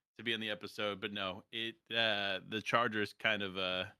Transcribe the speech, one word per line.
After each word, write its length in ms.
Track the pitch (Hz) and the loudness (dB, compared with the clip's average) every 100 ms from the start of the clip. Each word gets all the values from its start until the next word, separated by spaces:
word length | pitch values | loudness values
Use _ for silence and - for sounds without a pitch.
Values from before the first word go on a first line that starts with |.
| _ - | _ -6
to 40 | |
be 80 | 113 | -2
in 80 | 110 | 0
the 120 | 110 | 0
episode, 500 | 107 98 - 104 98 | -4 -6 -2 -2 0
but 100 | 107 | -4
no, 320 | 101 95 98 - | -2 -2 -4 -8
it, 240 | 117 113 113 - | -6 -6 -6 -2
uh, 480 | 113 113 101 98 95 95 | 2 4 4 0 -2 -2
the 140 | 107 | -4
chargers 520 | - 117 120 107 101 - | 2 4 4 2 0 0
kind 220 | 113 104 | 0 2
of, 160 | 101 92 | 0 -2
uh, 280 | 92 92 92 - | 0 0 -2 -8